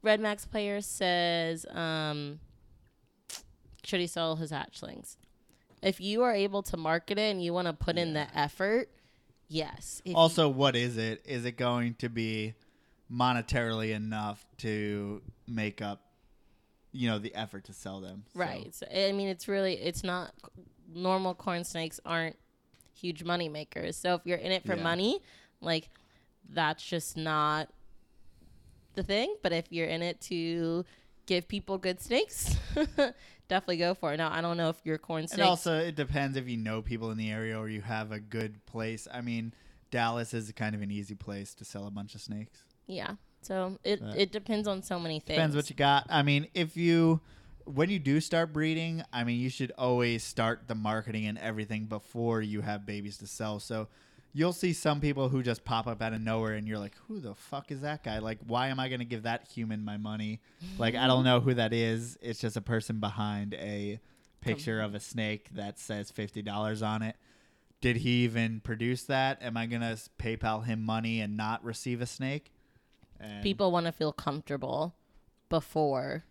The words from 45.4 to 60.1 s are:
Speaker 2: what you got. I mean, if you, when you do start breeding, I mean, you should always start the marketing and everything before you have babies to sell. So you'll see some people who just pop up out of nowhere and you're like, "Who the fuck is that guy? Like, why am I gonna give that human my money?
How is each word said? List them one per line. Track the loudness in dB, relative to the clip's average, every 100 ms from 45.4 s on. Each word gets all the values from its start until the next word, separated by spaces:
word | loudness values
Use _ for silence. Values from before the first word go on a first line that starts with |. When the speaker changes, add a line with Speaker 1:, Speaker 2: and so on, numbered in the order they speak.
| 4 4
Speaker 2:
what | 0
you | 4
got. | 6 6 6
I | 4
mean, | 6 4 2
if | -2 -2 2
you, | 4 8 8 6 0 -20 -20 -18
when | -6 0 2
you | 2
do | 4 2
start | 4 2 2
breeding, | 0 0 0 -2 -4 -4
I | -2
mean, | 0 0
you | 0
should | -2 -4 0
always | 4 4 4 2
start | -2 0 0 0 -4
the |
marketing | -2 0 0 -2 -2 -2
and | -2
everything | -4 -4 -4 -4 -4
before | -6 -6 -2 0 2
you | 0 -2
have | -4 -6 -6
babies | -8 -8 -12
to | -14
sell. | -6 -4 -4
So | -6 -6 -6 -12 -20 -20 _
you'll | 0 0
see | 2 0
some | 2 2 2
people | 2 2 2
who | 2
just | 0 -2
pop | 0 -2 0
up | -2
out | -2
of | -2
nowhere | 0 0 0
and | -2 -4
you're | -4
like, | -6 -12 -12
"Who | -10
the | -8
fuck | -12 -10 -10 -8
is | -6
that | -4 -4
guy? | -4 -4
Like, | -4 -6 0
why | 0 2
am | 0
I | -2
gonna | -2
give | -4 -4
that | -2 -4 -4
human | -6 -4 -2
my | -4 -4
money? | -4